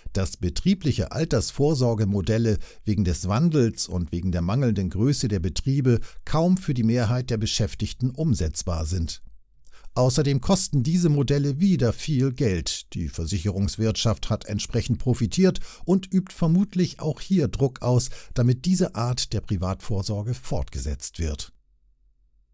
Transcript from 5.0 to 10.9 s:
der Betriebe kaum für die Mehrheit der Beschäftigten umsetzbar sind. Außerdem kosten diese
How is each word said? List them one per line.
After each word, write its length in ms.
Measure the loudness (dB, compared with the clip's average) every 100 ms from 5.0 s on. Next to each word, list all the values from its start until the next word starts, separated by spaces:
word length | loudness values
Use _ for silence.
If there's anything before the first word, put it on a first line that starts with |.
| 0 0 0
der 120 | -2
Betriebe 600 | -2 -2 0 2 4 2 0 -8
kaum 320 | -2 2 4 2
für 160 | 0
die 120 | 0
Mehrheit 440 | 2 2 2 0 -2
der 80 | -2
Beschäftigten 720 | 0 0 -2 -2 -6 -2 -4
umsetzbar 760 | 0 0 2 0 -2 -2 -2 -2
sind. 340 | -2 -4 -6 -14 -20 _ _ -20 -18 -6 2
Außerdem 440 | 2 4 2 2
kosten 420 | 2 2 4 2
diese 280 | 2